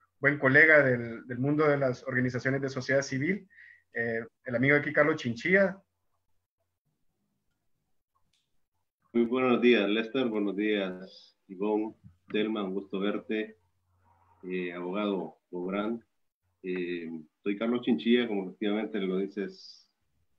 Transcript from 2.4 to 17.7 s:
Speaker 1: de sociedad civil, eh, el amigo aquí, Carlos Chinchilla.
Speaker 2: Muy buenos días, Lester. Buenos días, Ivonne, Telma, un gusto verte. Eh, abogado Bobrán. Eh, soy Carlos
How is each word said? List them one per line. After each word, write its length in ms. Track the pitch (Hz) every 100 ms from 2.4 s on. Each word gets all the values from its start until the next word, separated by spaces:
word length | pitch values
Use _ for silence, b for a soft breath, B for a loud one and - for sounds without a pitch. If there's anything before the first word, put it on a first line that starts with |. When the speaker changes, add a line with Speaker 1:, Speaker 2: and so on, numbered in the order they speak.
| 131 135
Speaker 1:
de 60 | 135
sociedad 360 | 131 123 139
civil, 440 | 135 131 147 202 - B B B B
eh, 320 | 117 117 113 117 _
el 120 | - 117
amigo 200 | 135 147
aquí, 160 | 147
Carlos 240 | 151 151 151
Chinchilla. 600 | 123 117 160 190 196 185 _ _ _ _ _ _ _ _ _ _ _ _ _ _ _ _ _ _ _ _ _ _ _ _ _ _ _ _ _ _ _ _ _
Speaker 2:
Muy 100 | 117
buenos 380 | 117 127 127 117
días, 260 | 120 113 98
Lester. 380 | 107 113 135 123
Buenos 300 | 107 104 95
días, 800 | 107 104 95 92 92 - - _ _
Ivonne, 480 | 92 104 107 110 - - _ _
Telma, 360 | 107 107 107
un 100 | 95
gusto 260 | 95 - 98
verte. 560 | 98 104 - 110 - - _ _ _ _ _ _ _ _
Eh, 300 | 92 92 90
abogado 640 | 87 87 95 104 98 80 - _
Bobrán. 540 | 90 90 98 104 117 - _ _ _ _ _
Eh, 460 | 95 92 87 87 82 82 76 _
soy 160 | 101 101
Carlos 240 | 117